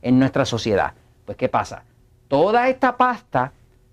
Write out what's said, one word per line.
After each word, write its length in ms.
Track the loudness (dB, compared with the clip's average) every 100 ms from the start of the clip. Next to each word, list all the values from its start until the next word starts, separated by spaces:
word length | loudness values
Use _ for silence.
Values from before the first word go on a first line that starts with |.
en 160 | 0 2
nuestra 260 | 2 0
sociedad? 480 | -2 -2 0 0 0 -6 _ _
Pues, 120 | -16 -6
¿qué 120 | -4
pasa? 340 | -2 -4 -10 -20 _ _ _ _
Toda 400 | 0 2 2 0
esta 280 | 0 -2 0
pasta, 560 | 0 -2 -6 -4 -4 -8 _ _ _